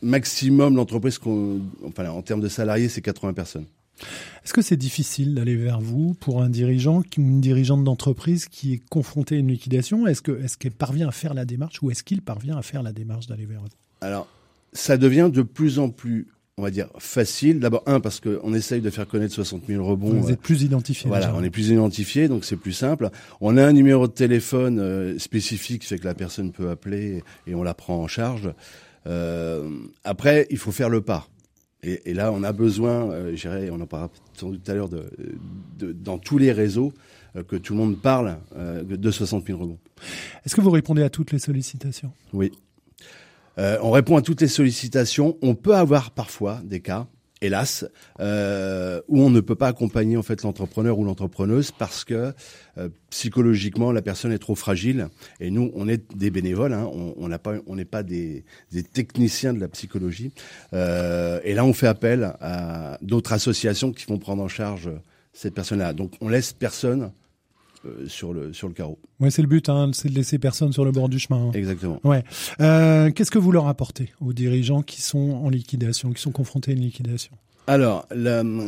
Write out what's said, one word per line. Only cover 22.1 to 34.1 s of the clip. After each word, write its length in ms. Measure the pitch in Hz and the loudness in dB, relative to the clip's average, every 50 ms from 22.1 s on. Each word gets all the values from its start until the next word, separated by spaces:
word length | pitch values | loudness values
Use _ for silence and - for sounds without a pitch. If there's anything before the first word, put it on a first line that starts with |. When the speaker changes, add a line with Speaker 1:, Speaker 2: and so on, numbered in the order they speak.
| - 143 160 147 | 0 2 2 2
Speaker 1:
donc 180 | 131 104 - | 2 0 -2
c'est 100 | - 104 | -4 -8
plus 180 | 85 - 98 92 | -6 -6 -6 -4
simple. 360 | - 127 135 160 151 117 95 - - - - - - | -2 0 0 0 0 -2 -4 -4 -8 -20 -20 -12 -2
On 160 | 101 107 117 131 | 2 6 8 8
a 80 | 135 | 10
un 80 | 147 147 | 10 10
numéro 340 | 139 135 139 135 131 127 120 | 10 10 10 8 6 4 2
de 60 | - | 2
téléphone, 640 | - 127 120 123 117 117 - 135 127 127 127 120 107 | 2 2 4 4 2 2 0 0 0 2 2 0 0
euh, 380 | 98 92 95 95 92 92 87 82 | 0 -2 -2 -2 -2 -4 -4 -6
spécifique, 680 | - - - 110 101 - 113 98 - - 120 110 - | -8 -4 -4 -2 -2 -2 -6 -6 -6 -6 -8 -8 -6
fait 140 | - 101 87 | -8 -8 -6
que 80 | 87 | -6
la 80 | 90 87 | -6 -6
personne 380 | - 95 85 - - 98 90 | -6 -8 -10 -8 -6 -8 -8
peut 180 | 85 - 90 87 | -6 -6 -6 -6
appeler 540 | 87 76 - 98 101 101 107 104 95 87 - - - - - 90 | -6 -6 -8 -8 -6 -6 -6 -6 -6 -8 -10 -14 -20 -20 -12 -8
et 80 | 87 | -6
on 80 | 85 87 | -4 -4
la 100 | 87 85 | -4 -6
prend 240 | - - - 87 85 | -6 -6 -4 -4 -4
en 100 | 82 80 | -4 -4
charge. 440 | - 113 117 123 127 110 98 90 76 - - - - - - _ _ _ - 82 | -4 -4 -4 -4 -4 -6 -8 -8 -10 -10 -18 -20 -20 -20 -20 _ _ _ -10 -8
Euh, 600 | 87 87 85 82 85 82 82 82 82 76 73 78 76 62 57 - _ _ - | -6 -4 -4 -4 -4 -4 -4 -4 -6 -6 -6 -8 -10 -12 -12 -16 _ _ -8
après, 420 | 98 98 - - 143 147 151 143 - | -8 -8 0 2 4 4 4 4 2
il 60 | 139 107 | -2 -6
faut 120 | - 110 | -4 -6
faire 180 | 92 - 127 113 | -4 -2 0 2
le 120 | 117 113 | 2 0
pas. 260 | 101 - 104 - - _ _ _ _ _ _ _ _ _ _ _ - | 0 0 -4 -4 -4 _ _ _ _ _ _ _ _ _ _ _ -8
Et, 260 | 87 92 - - 87 | -8 -8 -6 -6 -6
et 40 | 87 | -4
là, 160 | 92 104 110 107 | -2 0 0 -2
on 80 | 98 | -2
a 120 | 101 104 107 | -2 -4 -2
besoin, 580 | 101 113 113 98 107 117 120 120 120 117 104 | 2 2 2 2 2 0 0 0 0 -2 -2
euh, 240 | 82 82 90 85 85 | -4 -6 -6 -8 -8
je 60 | 82 | -8
dirais, 280 | - 85 92 98 98 90 | -8 -6 -6 -6 -6 -6
on 80 | 85 82 | -6 -8
en 60 | 82 | -10
parlera 240 | - 82 78 85 82 | -8 -8 -10 -10 -10